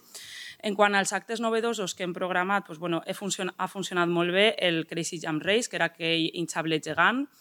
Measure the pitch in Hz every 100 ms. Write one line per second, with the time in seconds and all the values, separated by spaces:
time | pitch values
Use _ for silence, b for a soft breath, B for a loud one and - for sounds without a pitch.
0 | - B B B B B 214 196 208 202
1 | 190 196 - 226 226 226 233 220 185 -
2 | 180 180 185 185 180 202 190 160 170 165
3 | - 180 196 - 180 - 185 196 180 180
4 | 170 170 170 180 214 - 180 165 160 170
5 | 160 170 165 156 165 214 240 175 170 -
6 | 165 165 165 175 165 170 160 160 156 156
7 | 180 247 285 B